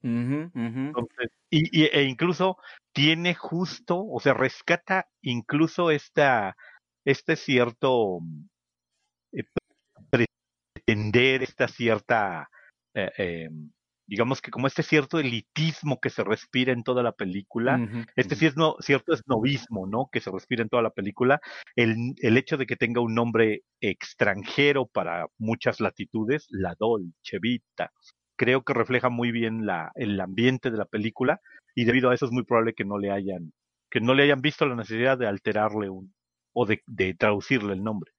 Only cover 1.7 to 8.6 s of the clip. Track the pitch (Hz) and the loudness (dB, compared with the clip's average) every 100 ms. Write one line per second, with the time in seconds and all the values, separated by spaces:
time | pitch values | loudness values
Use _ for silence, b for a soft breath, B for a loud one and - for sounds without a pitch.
1.7 | 156 151 151 139 123 170 170 185 180 B | 2 4 4 0 0 -2 2 0 -2 B
2.7 | B _ - 147 165 175 170 - 165 185 | B _ 0 2 2 0 -4 -6 -4 -4
3.7 | - - 180 214 123 143 120 131 - - | -8 -4 -4 -2 0 2 4 2 -2 -2
4.7 | 170 - 190 - _ 139 120 - 147 160 | -2 0 -4 -4 _ -4 -4 -2 0 2
5.7 | - 175 147 - - 143 120 98 - B | 2 0 0 0 2 4 4 0 -6 B
6.7 | B _ _ - 135 - 160 - 127 120 | B _ _ 0 0 0 -4 2 4 2
7.7 | 117 135 127 104 90 82 78 78 _ | 0 0 2 2 -2 -8 -14 -18 _